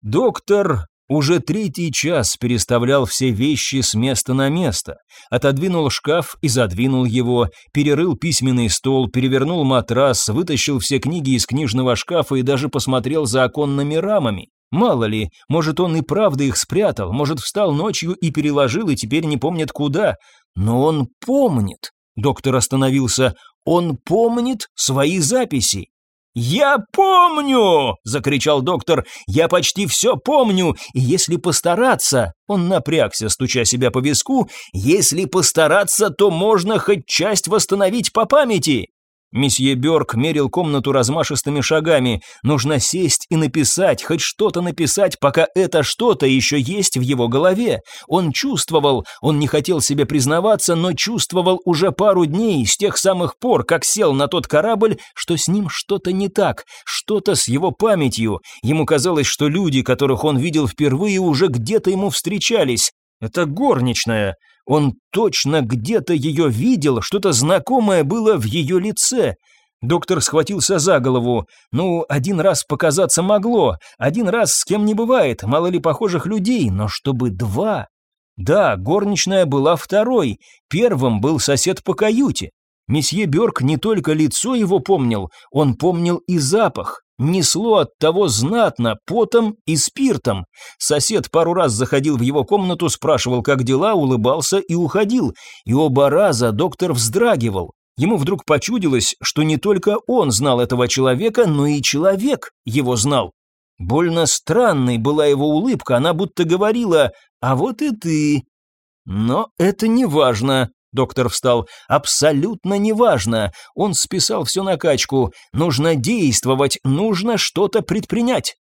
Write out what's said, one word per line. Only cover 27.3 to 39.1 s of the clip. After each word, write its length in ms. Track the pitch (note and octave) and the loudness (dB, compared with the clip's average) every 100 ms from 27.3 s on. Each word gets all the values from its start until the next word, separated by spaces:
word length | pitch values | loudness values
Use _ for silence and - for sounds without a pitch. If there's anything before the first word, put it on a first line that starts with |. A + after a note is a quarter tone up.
| D4+ C#4+ C4 G3+ D#3+ C3 G2 | 2 2 4 6 4 2 -4
закричал 580 | A2+ C3 C3 C#3 D3 D3 | -6 -2 0 0 2 2
доктор. 420 | C3 E3+ - D3+ - - - | 2 -2 0 -2 -2 -14 -4
«Я 220 | G#2+ E3 | 0 2
почти 380 | C4+ - - G3 | 2 0 -2 -2
всё 280 | - G#3+ | 0 0
помню, 600 | F3+ - D4 A#3+ F#3 F3 - - | 0 2 2 2 2 0 -2 -6
и 60 | B2+ | -2
если 360 | B2+ F3+ - E3 | 0 0 0 -2
постараться», 960 | F3 D3 E3+ F3 B3+ F#3+ - C3 G#2 - _ | -2 -2 0 2 2 2 0 0 -2 -8 _
он 220 | G3 F3 | -2 0
напрягся, 600 | F#3 C#3+ D#3 A2 - G#2+ | 0 0 0 0 -2 -4
стуча 360 | - C3 B2+ | -2 -2 0
себя 260 | A2+ B2 B2 | 0 0 0
по 80 | B2+ | 0
виску, 500 | C3+ C#3+ - C4+ G#3+ - - | 0 -2 0 0 0 -6 -12
«если 520 | F#2 G#2 F#3+ D#3+ - | -4 2 2 2 0
постараться, 840 | F3+ - - - D#3 F3 G3+ - G3+ | -2 0 0 2 4 2 2 0 0
то 200 | - G3+ | 2 2
можно 480 | E3 G3+ G#3 F3+ G#3+ | 2 2 2 2 -2
хоть 260 | - G3+ - | 0 -2 -2
часть 420 | - F3+ G3+ - | -2 0 -2 0
восстановить 640 | G#3 - G3 G3 A#3 G3+ | -2 0 0 0 0 -2
по 140 | - A3+ | -2 2
памяти». 640 | C#4+ C4+ G3+ D3 B2+ F2 _ _ | 2 4 0 0 -2 -4 _ _